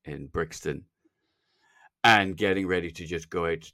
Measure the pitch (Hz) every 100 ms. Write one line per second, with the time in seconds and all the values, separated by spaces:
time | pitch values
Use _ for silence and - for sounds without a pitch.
0 | 76 71 69 85 80 - 80 69 - _
1 | _ _ _ _ _ _ _ _ - _
2 | 117 107 95 85 101 95 90 90 85 82
3 | 82 85 - 90 82 80 -